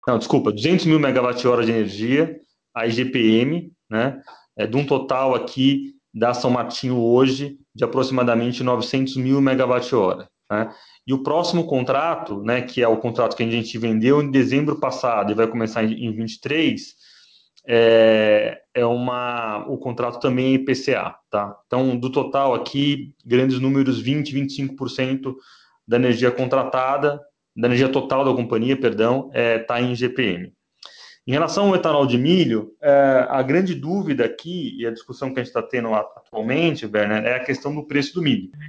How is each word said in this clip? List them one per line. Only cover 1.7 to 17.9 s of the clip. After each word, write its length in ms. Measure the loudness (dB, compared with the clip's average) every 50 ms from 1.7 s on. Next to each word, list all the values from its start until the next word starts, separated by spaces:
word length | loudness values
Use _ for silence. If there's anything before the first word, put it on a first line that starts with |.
energia, 680 | 0 0 -2 -2 -4 -6 -4 0 0 0 0 0 -4 -12 _ _ _ _ _ _ _
a 140 | -6 -4 -2
I 40 |
G 140 | -2 -2 -2
P 360 | -2 0 2 4 4 4 4
M, 300 | 4 2 -2 -4 -6 -10 _ _ _ _
né, 300 | -2 -2 -2 -2 -2 -6 -16 -20 -20 -20 _ _ _ -6
é, 80 | -4
de 100 | -2 0
um 100 | -2 0
total 500 | 0 0 -2 0 -2 -2 0 0 0 0
aqui 580 | 0 -2 -4 -4 2 2 2 2 2 -4 -8 -16 _ _ _ _
da 200 | 0 0 0 0
São 160 | 0 0 0
Martinho 480 | 0 0 -2 -4 -8 -8 -4 -2 0 0
hoje 600 | 2 4 6 6 6 4 2 -2 -6 -10 -10 -16 _ _ _
de 80 | -4 -4
aproximadamente 800 | -2 0 0 0 0 0 0 2 2 2 2 0 -2 -2 -2 0
novecentos 520 | 0 0 0 -2 -2 -2 -2 -2 -2 -2
mil 240 | -4 0 2 2 4
megawatt-hora. 880 | 4 4 4 2 2 2 2 0 0 0 0 2 2 2 0 -4 -8 _ _ _ _ _
Né? 240 | -2 -2 -2 -4 -8 -18 -20 -20 -20 _ _
E 80 | -4 -4
o 100 | -2 0
próximo 420 | 0 0 0 0 0 0 -2 0 0
contrato, 760 | 0 -2 0 0 0 0 0 -2 -4 -4 -6 -10 -10 -6
né, 200 | -2 -2 -2 -2
que 200 | -2 -4 -2 0
é 60 | 2 2
o 100 | 2 2
contrato 380 | 0 -4 -2 0 0 0 0
que 80 | -2 -2
a 60 | -2
gente 280 | -2 -2 -4 -4 -8 -4
vendeu 440 | -2 0 0 2 4 4 4 4
em 100 | 2 2
dezembro 480 | 2 2 2 4 2 0 0 0 -2 -2
passado 520 | -2 -4 -4 -2 -2 -2 0 0 0 -2
e 40 | 2
vai 120 | 2 0 0
começar 360 | 0 -2 -4 -4 -2 -2 -2
em, 220 | -2 -2 -4 -6
em 60 | -8
vinte 220 | -6 -6 -6 -8 -8
e 80 | -10
três, 540 | -8 -4 -2 0 0 0 0 -2 -8 -14 -20 _ _ -20 -20 -20 -20 _ _ _ _ _ _ _ _ 0
é, 960 | 2 4 6 6